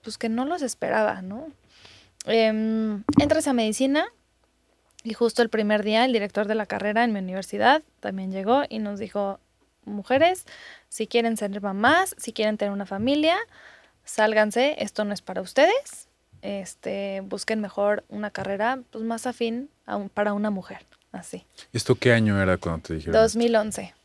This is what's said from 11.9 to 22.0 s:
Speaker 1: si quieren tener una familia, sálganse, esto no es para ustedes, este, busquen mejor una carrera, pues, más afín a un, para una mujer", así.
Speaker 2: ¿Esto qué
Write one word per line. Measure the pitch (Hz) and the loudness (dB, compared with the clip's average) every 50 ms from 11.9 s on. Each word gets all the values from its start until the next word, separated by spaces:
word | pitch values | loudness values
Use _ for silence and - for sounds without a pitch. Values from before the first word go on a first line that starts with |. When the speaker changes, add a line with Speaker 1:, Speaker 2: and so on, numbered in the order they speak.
| 311 349 381 370 - - | 6 4 2 0 -4 -10
Speaker 1:
si | - 240 | -12 -10
quieren | - - 214 214 214 208 | -4 -2 0 0 0 0
tener | 208 202 | -2 -4
una | 202 202 196 | -2 -6 -6
familia, | - 196 196 220 254 285 302 302 320 349 403 466 _ - - - - - - _ _ _ _ _ | -6 -6 -2 0 0 2 2 2 2 2 0 -4 _ -16 -20 -20 -20 -20 -20 _ _ _ _ _
sálganse, | - - - 214 214 220 214 214 214 - 233 254 294 302 - | -8 0 2 2 4 4 4 2 2 2 2 2 2 0 -4
esto | 220 208 _ - 214 | -10 -8 _ -4 -4
no | 208 | -4
es | 208 185 | -4 -8
para | _ - 185 185 | _ -8 -8 -8
ustedes, | 185 185 - 262 294 349 440 539 571 - - - - _ _ _ _ _ - - | -8 -2 4 4 6 6 4 2 -2 -6 -18 -18 -20 _ _ _ _ _ -20 -14
este, | - 202 202 196 185 - - _ - - 202 196 196 196 196 196 190 | -10 -8 -8 -8 -10 -12 -16 _ -8 -8 -6 -6 -6 -6 -8 -8 -8
busquen | 196 190 202 - - 220 214 | -8 -10 -8 -4 -4 -4 -4
mejor | 208 196 - - 202 208 208 208 - _ | -4 -6 -2 0 2 2 0 0 -4 _
una | - 208 214 208 | -10 -8 -8 -8
carrera, | _ - 196 190 202 196 214 233 262 262 247 _ | _ -8 -6 -6 -2 -2 0 -2 -2 -4 -8 _
pues, | - 226 | -10 -6
más | 220 226 226 226 - | -4 -4 -4 -4 -4
afín | 254 240 - 233 226 226 240 269 294 _ _ _ | -6 -4 -2 -4 -4 -4 -6 -8 -12 _ _ _
a | - 208 | -8 -6
un, | 208 202 196 | -6 -6 -6
para | _ 208 208 208 202 | _ 0 0 0 0
una | 208 208 214 | 0 -2 -2
mujer", | 202 190 185 - 196 - - _ _ _ _ _ | -2 -4 -6 -12 -18 -18 -20 _ _ _ _ _
así. | - 185 - - - 185 _ _ _ - - _ | -16 -16 -14 -14 -16 -16 _ _ _ -20 -20 _
Speaker 2:
¿Esto | - 117 - - 123 | -6 -4 0 0 0
qué | - | 4